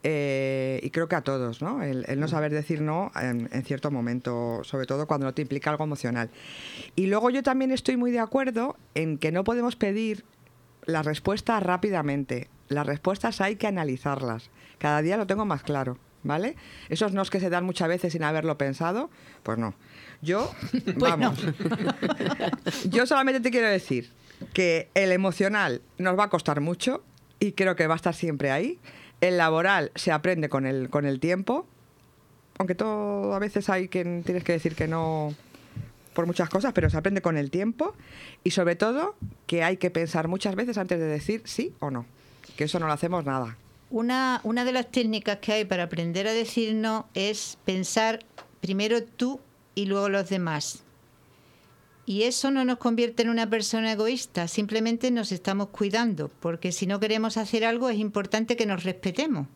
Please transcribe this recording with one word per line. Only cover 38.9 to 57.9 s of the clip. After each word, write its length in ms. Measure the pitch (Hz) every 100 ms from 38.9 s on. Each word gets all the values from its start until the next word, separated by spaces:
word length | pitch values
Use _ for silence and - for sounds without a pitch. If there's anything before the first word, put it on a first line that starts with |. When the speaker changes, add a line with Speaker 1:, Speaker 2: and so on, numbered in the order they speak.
| 262 370 415 - - -
Speaker 1:
que 160 | 170
hay 120 | 165 185
que 140 | 180
pensar 360 | 170 165 165 160
muchas 260 | 190 208 190
veces 200 | 247 208
antes 200 | 180 175
de 80 | 160
decir 360 | 151 139 220 -
sí 280 | - 330 -
o 100 | 147
no, 140 | 127 120 - - - - -
que 80 |
eso 140 | 151 175
no 60 | 160
lo 40 |
hacemos 320 | 147 170 180
nada. 320 | 143 131 117 117 - - -
Speaker 2:
Una, 500 | 233 233 254 262 247
una 200 | 220 233
de 80 | 247
las 160 | 254 240
técnicas 480 | 254 226 220 208 202
que 140 | -
hay 120 | 214
para 200 | 202 185
aprender 420 | 175 170 170 175 202
a 40 |
decir 420 | 226 226 - 220 220
no 320 | 220 220 -
es 440 | - 196 208 - -
pensar 560 | - 185 175 - 220 220 - - - -
primero 420 | 180 196 214 233
tú 360 | 233 - 247 269 - _ _ -
y 100 | 196
luego 220 | 196 202
los 200 | 196 185
demás. 560 | 190 170 151 - - - _ _ _ _ - - - - _ _ _
Y 180 | - 196
eso 280 | 233 240 269
no 140 | 269
nos 140 | 254 247
convierte 440 | 240 226 233 233
en 60 | 226
una 220 | 233 220
persona 420 | 220 214 226 220
egoísta, 560 | 214 220 240 - - 170
simplemente 640 | - 202 214 226 233 254
nos 200 | 233 180
estamos 380 | 180 - 196 202
cuidando, 600 | - 202 214 240 165 143 -
porque 320 | 170 165 180
si 140 | 170 185
no 140 | 196
queremos 360 | 214 220 220 226
hacer 280 | 208 233 226
algo 240 | 233 254